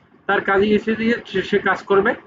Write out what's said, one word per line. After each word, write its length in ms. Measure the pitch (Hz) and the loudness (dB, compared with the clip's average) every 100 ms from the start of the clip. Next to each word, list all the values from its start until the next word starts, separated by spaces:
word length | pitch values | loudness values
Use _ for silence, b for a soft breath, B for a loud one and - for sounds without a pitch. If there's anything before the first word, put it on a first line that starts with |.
| _ _ - | _ _ -4
তার 140 | 196 | -2
কাজে 260 | 190 190 208 | 0 2 2
এসে 280 | 208 220 | 2 0
দিয়ে 200 | 220 226 226 - | -2 -2 -2 -4
সে, 160 | 190 | -6
সে 160 | 180 202 | -2 0
কাজ 240 | 196 - | 0 -4
করবে, 320 | - 196 208 - | 0 2 2 -2